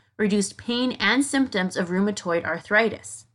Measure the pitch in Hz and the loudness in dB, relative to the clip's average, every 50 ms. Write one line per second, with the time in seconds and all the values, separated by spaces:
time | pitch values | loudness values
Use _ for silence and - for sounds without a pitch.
0 | _ _ _ - 214 202 196 208 196 196 - - - - 240 240 254 247 - - | _ _ _ -2 0 2 2 2 0 0 -4 -10 -6 -4 -2 0 0 -2 -2 0
1 | 214 196 233 262 285 - - 269 269 - - 190 185 185 - - 190 170 180 185 | 2 2 2 2 2 2 2 0 0 0 0 -2 -2 -2 -2 -2 -2 0 0 2
2 | 202 208 202 - - 185 170 170 170 - 160 170 - - 208 214 233 220 - - | 2 0 0 -2 -2 -2 -2 0 0 -2 -6 -6 -2 0 2 2 2 2 0 -6
3 | - - - - - _ | -12 -16 -18 -18 -20 _